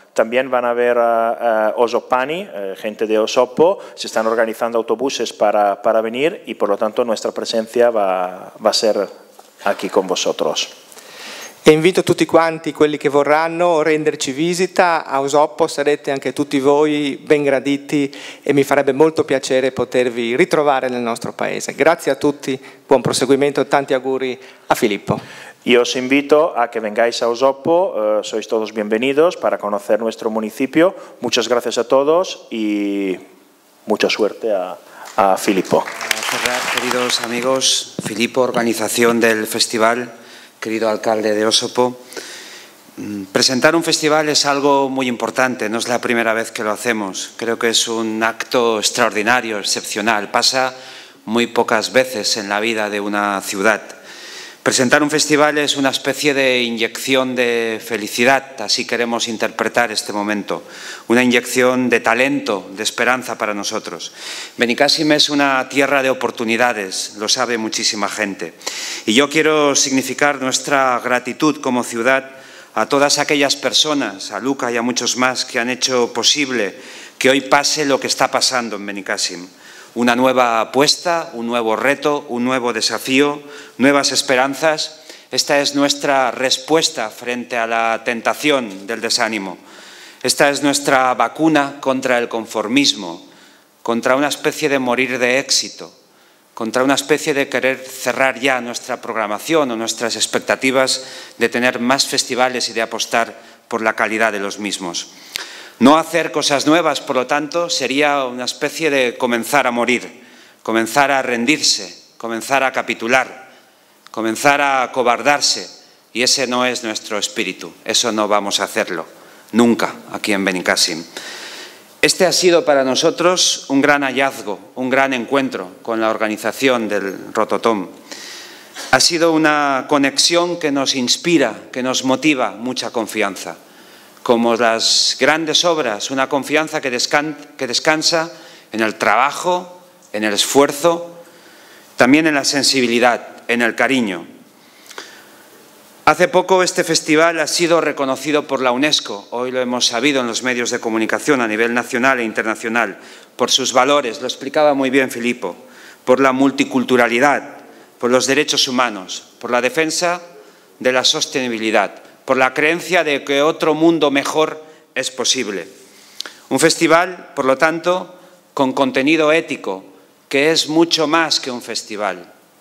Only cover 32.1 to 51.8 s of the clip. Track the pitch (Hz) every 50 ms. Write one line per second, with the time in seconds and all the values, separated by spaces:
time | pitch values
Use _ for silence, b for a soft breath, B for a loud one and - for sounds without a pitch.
32.1 | 160 175 185 180 - - - - 120 113 110 107 104 104 101 101 101 101 98 95
33.1 | 90 90 - - - - _ _ _ _ _ _ _ _ _ - 104 - - 95
34.1 | - - 110 98 - - - 113 104 95 90 90 90 - B B B B B B
35.1 | B - 98 98 92 92 - - 101 92 87 - - 76 - - - - - -
36.1 | - - - - - 123 117 123 123 127 123 - - 131 127 123 123 123 123 123
37.1 | - - - 113 117 120 120 131 131 131 131 - - - - - - - - -
38.1 | 110 - 120 117 - 131 123 120 120 123 117 117 110 - 110 101 - 117 120 117
39.1 | 117 117 110 117 113 107 110 107 - 113 - - - 113 110 113 120 120 123 123
40.1 | B B B B B B B B B _ - 113 110 110 110 110 107 101 - 117
41.1 | 110 110 107 110 107 104 107 110 113 - 120 117 - 123 123 127 123 - B B
42.1 | B B B B B B B B B B B B B B - - - - 107 101
43.1 | 104 101 95 95 - 127 123 - 131 123 117 156 160 165 160 160 151 - 156 151
44.1 | 147 156 156 151 143 131 - 143 139 139 139 143 143 139 139 135 131 131 131 127
45.1 | 120 113 113 110 110 131 127 127 120 - 110 107 110 117 107 113 123 113 - 117
46.1 | 120 117 113 113 110 110 113 - - - 113 107 104 101 - 123 117 110 104 95
47.1 | 92 - - - - - 120 113 113 113 123 117 110 - - 120 113 113 113 110
48.1 | 110 110 113 113 113 - - - - 127 117 117 113 107 101 - - - 120 110
49.1 | 98 107 104 110 123 127 117 113 110 101 95 - - 120 - - - 107 104 113
50.1 | 113 104 101 98 - 120 117 - 131 135 127 127 127 B B B B B B B
51.1 | B B _ - 110 117 120 113 117 123 113 - 120 110